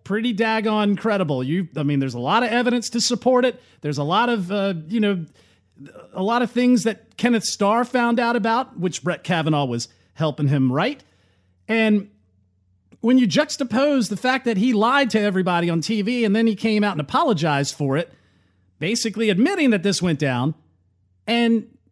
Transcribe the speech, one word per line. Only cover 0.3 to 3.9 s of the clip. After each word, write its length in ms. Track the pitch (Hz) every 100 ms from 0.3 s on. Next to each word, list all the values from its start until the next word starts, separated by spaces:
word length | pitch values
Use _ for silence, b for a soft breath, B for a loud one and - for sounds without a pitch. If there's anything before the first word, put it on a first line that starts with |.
daggone 640 | 202 226 220 214 214 208 196
credible. 460 | 226 202 156 131
You, 260 | 131 180 170 156
I 60 |
mean, 160 | 143 143
there's 140 | 135
a 60 | 120
lot 240 | 127 220
of 60 | 240
evidence 400 | 240 247 240 226
to 100 | 240
support 460 | - 240 247 254 247
it. 160 | 240 b b
There's 180 | 147